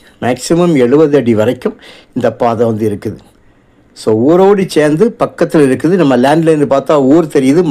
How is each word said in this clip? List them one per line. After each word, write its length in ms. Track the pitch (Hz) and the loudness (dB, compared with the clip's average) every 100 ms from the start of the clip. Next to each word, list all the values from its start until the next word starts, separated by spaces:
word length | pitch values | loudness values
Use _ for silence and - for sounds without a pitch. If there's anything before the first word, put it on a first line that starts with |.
| _ _ | _ _
மேக்ஸிமம் 560 | 113 127 - 170 175 151 | -6 -6 -2 0 0 2
எழுபது 400 | 120 143 156 143 | 2 2 2 2
அடி 180 | 120 107 | 0 0
வரைக்கும் 420 | 107 127 214 - - - _ | -2 -2 -8 -10 -20 -20 _
இந்த 200 | - 120 | -4 -4
பாதை 320 | 117 120 113 117 | -2 -4 -2 -2
வந்து 240 | 107 110 | -2 -4
இருக்குது. 280 | 104 110 - _ _ _ _ _ _ _ | -6 -10 -12 _ _ _ _ _ _ _
So 180 | - - 110 | -10 -4 0
ஊரோடு 460 | 127 175 190 202 180 | 2 2 2 2 0
சேர்ந்து 480 | - 151 156 226 226 | 0 0 0 -2 -2
பக்கத்துல 460 | 135 - 165 165 139 | -6 -4 -2 2 2
இருக்குது. 260 | 131 156 190 | 0 0 0
நம்ம 220 | 151 123 | 2 2
லேண்ட்லேருந்து 520 | 131 156 160 156 139 135 | 2 2 2 0 0 -2
பார்த்தா 260 | 135 156 | 0 0
ஊர் 240 | 131 156 160 | 2 2 2
தெரியுது. 380 | 151 131 151 170 | 0 0 0 0